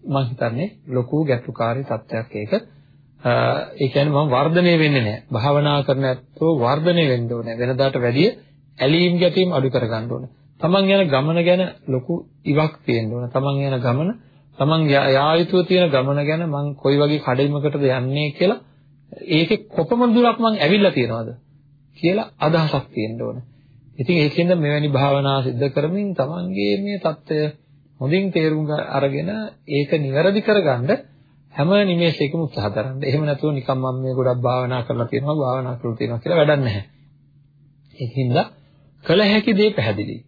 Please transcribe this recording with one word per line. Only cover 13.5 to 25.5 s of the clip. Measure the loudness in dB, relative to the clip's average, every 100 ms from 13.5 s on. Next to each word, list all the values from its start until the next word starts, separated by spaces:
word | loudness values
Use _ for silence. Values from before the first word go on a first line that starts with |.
| -2
යන | -2 -2
ගමන, | 0 0 -2 -4 -14 _ _ -2
තමන් | 0 2 4
යා, | 2 4
යා | 2 4
යුතුව | 2 2 0 2
තියෙන | 2 4
ගමන | 2 2 0
ගැන | 0 -2
මං | -4 -4 -6
කොයි | -2 2 4
වගේ | 2 0
කඩයිමකටද | 0 0 0 0 -2 0 0
යන්නේ | 0 -2 -2 -4
කියලා, | 0 0 0 -8 _ _ _ _ -18 -2
ඒකේ | 0 2 0 -2
කොපමණ | -4 0 2 4
දුරක් | 4 4 2
මං | 0 2
ඇවිල්ලා | 2 4 4
තියෙනවද | 2 -2 -4 -8 -12 _ _ _ _ _ -2
කියලා | 0 0 -4 _
අදහසක් | 0 2 2 -2 -4
තියෙන්න | -6 -6 -4
ඕනේ. | -8 -8 -14 _ _ -20 -20
ඉතින් | -8 0 2
ඒකෙන්ද | 2 2 2
මෙවැනි | 2 2 0 0
භාවනා | 2 2 2 2 0
සිද්ධ | -2